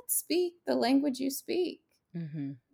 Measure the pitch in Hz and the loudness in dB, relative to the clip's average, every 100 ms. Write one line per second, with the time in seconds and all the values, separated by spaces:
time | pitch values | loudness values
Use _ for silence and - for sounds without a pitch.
0 | - - - 330 349 - - 254 240 269 | -2 -2 0 0 0 -2 -2 2 4 4
1 | 285 254 269 269 - 349 359 - _ _ | 2 0 -4 -4 -2 -2 -2 -6 _ _
2 | _ 170 160 156 139 135 _ | _ -10 -8 -6 -6 -8 _